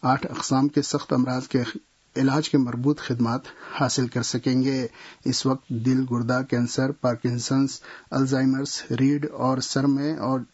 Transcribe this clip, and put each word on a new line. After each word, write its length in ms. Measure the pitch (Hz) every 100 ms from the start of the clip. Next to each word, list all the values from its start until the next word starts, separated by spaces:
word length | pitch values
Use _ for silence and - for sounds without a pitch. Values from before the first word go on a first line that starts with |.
| 127
आठ 200 | 131 -
अक़साम 420 | 123 - 131 143
के 140 | 143
सख्त 300 | 139 143 -
अमराज 340 | 135 127 127 123
के 120 | 127 120 - _ _ _ 151
इलाज 320 | 135 139 151
के 100 | 143
मरबूत 420 | 123 120 131 147
खिदमात 440 | - 120 117 123 - - -
हासिल 360 | - 135 - 123
कर 160 | 170
सकेंगे। 540 | - - 131 127 131 135 131 - - - 127
इस 180 | 123 135
वक्त 260 | 131 _
दिल, 300 | 120 117 131 131
गुर्दा, 360 | 120 113 127
कैंसर, 480 | 131 120 120 - 135 135
पार्किंसंस, 800 | 127 117 123 120 - 135 135 - - - -
अल्जाइमर्स, 680 | 131 135 135 131 131 143 - -
रीढ़ 340 | 131 135 143 147
और 360 | - 127 131
सर 240 | 127 - 139
में 280 | 139 143 160
और 280 | 123 131 120